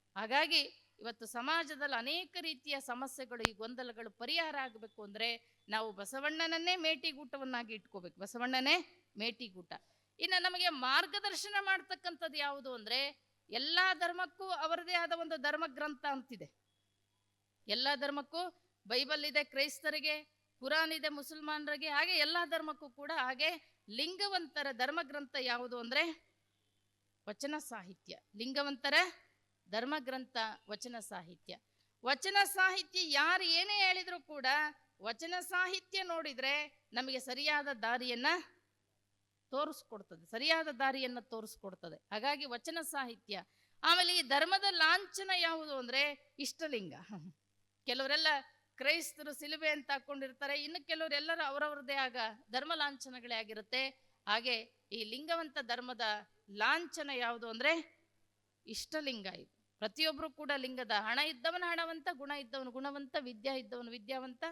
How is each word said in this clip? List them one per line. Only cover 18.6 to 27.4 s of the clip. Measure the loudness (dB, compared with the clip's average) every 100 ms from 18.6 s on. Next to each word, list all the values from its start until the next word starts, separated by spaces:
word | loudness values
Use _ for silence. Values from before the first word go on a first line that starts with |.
| _ _ -2
ಬೈಬಲ್ | 0 2 0 2
ಇದೆ | 0
ಕ್ರೈಸ್ತರಿಗೆ, | 0 0 0 0 -2 0 0 -2 -6 _ _ -8
ಕುರಾನ್ | 0 2 2
ಇದೆ | 0 -2
ಮುಸಲ್ಮಾನರಿಗೆ, | -4 -10 -8 -6 -4 -4 -4 0
ಹಾಗೆ | 2 2 4
ಎಲ್ಲಾ | 4 2 2
ಧರ್ಮಕ್ಕೂ | -2 -2 -8 -12
ಕೂಡ. | -12 -4 -2
ಹಾಗೆ | 0 2 0 0 _ _ -10
ಲಿಂಗವಂತರ | -4 -2 -2 -2 -2 -4 -4 -4
ಧರ್ಮ | 0 0 0
ಗ್ರಂಥ | -4 -6 -6 -4
ಯಾವುದು | 0 0 -2 -6
ಅಂದ್ರೆ | 0 2 2 -2 _ _ _ _ _ _ _ _ _ _ -12
ವಚನ | -6